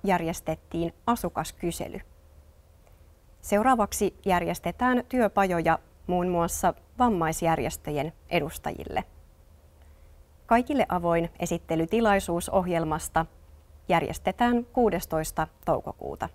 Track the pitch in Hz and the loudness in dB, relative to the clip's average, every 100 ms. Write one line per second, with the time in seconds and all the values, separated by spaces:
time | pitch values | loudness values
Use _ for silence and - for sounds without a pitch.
0 | 196 175 165 170 - 160 - 170 170 - | 0 0 0 -4 -6 -8 -6 -4 -4 -4
1 | - 233 175 - - - 170 - - 185 | -2 -2 -2 -4 -6 -4 -6 -4 -8 -10
2 | - - - - - - - - - - | -14 -20 -20 -20 -20 -20 -20 -20 -20 -20
3 | - - - - - 202 247 240 202 - | -20 -20 -20 -14 0 2 4 2 0 0
4 | 202 - 196 175 170 175 175 - 247 247 | -2 -2 0 0 0 -4 -6 -2 2 0
5 | - 254 208 202 190 170 160 160 - - | 0 0 2 2 2 2 2 0 -2 -12
6 | - 180 180 175 170 - 180 - - - | -2 0 0 0 0 0 0 0 -6 0
7 | 247 185 160 160 165 160 156 - - 147 | 2 2 0 0 0 0 -2 -6 -6 -4
8 | 156 - - 175 147 - - - - - | -4 -8 -4 -2 -2 -6 -10 -8 -8 -8
9 | - - - - - - - - - - | -8 -14 -20 -20 -20 -20 -20 -20 -20 -20
10 | - - - - - 233 247 277 - 180 | -20 -20 -20 -10 2 2 2 0 0 0
11 | 170 170 170 - 175 170 - 160 165 226 | 2 2 0 -4 -4 -4 -2 -2 0 2
12 | 226 196 - 170 - 196 180 170 156 156 | 4 2 0 -4 0 0 2 0 -2 -4
13 | - 165 160 - - - - - - 170 | -2 -2 -2 -8 -20 -20 -20 -10 0 0
14 | - - 180 - 240 240 240 247 220 175 | 0 -4 -4 0 2 2 0 2 2 2
15 | - 160 160 - 156 _ - 139 - - | -2 -4 -4 -4 -6 _ -2 -2 -4 -10
16 | 69 - 87 | -10 -8 -8